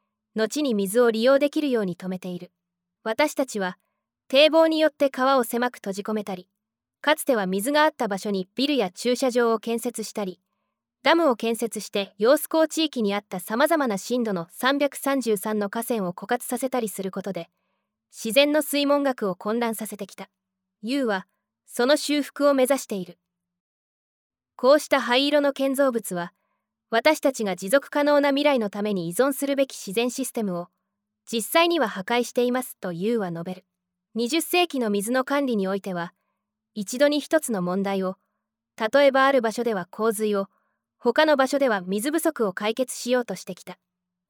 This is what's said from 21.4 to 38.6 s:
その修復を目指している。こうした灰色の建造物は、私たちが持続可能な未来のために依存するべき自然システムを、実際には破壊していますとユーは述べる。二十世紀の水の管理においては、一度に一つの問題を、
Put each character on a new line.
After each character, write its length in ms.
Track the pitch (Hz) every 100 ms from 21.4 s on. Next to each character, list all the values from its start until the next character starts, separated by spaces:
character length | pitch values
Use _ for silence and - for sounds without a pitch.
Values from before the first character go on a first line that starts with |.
| _ _ _
そ 220 | - 240
の 80 | 294
修 260 | - 294
復 280 | 269 - 285
を 40 |
目 100 | 269
指 160 | 254 269
し 60 | -
て 100 | 196
い 100 | 175
る。 120 | 175 _ _ _ _ _ _ _ _ _ _ _ _ _ -
こ 160 | 247
う 60 | 294
し 100 | -
た 100 | 277
灰 240 | 233 247 285
色 160 | 294
の 120 | 285
建 200 | 269 269
造 180 | 262 269
物 220 | 226 -
は、 200 | 175 175 _ _ _ _ _ _
私 280 | 226 302 311
た 120 | 285
ち 140 | 269 208
が 100 | 180
持 140 | 190
続 200 | 269 -
可 140 | 294
能 160 | 294 294
な 100 | 285
未 140 | 277
来 160 | 294 262
の 100 | 208
た 120 | 208
め 120 | 214
に 140 | 196 165
依 60 |
存 180 | 175 269
す 160 | 269 277
る 80 | 277
べ 100 | 269
き 80 |
自 220 | - - 190
然 160 | 247
シ 140 | 247 254
ス 80 |
テ 100 | -
ム 140 | 208 175
を、 100 | 175 _ _ _ _ _ -
実 100 | 226
際 280 | - 330 339
に 100 | 339
は 80 | 262
破 140 | 196
壊 240 | 185 240 240
し 80 |
て 100 | -
い 80 | 247
ま 100 | 254
す 140 | 254 -
と 140 | 190
ユ 260 | 170 208 233
ー 20 |
は 120 | 185
述 120 | 165 170
べ 100 | 185
る。 100 | - _ _ _ _
二 140 | 220 233
十 140 | 320
世 260 | - 359 349
紀 120 | 269
の 120 | 226
水 200 | 202 202
の 120 | 254
管 220 | 254 285 277
理 100 | 214
に 120 | 190
お 60 |
い 80 | 196
て 120 | 196
は、 200 | 180 170 - _ _ _ _ _ 214
一 240 | 196 254
度 80 | 294
に 140 | 294
一 180 | - 320
つ 140 | 277
の 80 | 208
問 200 | 180 185
題 200 | 196 196
を、 140 | 190 190 _ _ _ _